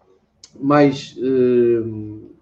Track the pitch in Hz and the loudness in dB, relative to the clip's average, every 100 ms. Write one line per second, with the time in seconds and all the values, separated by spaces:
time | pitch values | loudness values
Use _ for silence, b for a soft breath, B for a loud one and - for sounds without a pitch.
0 | _ _ _ _ - - 139 147 143 - | _ _ _ _ -20 -8 0 4 4 0
1 | - - 127 131 123 123 120 117 113 107 | -10 -8 -2 0 2 2 2 0 -4 -10
2 | 107 107 - - | -14 -16 -20 -20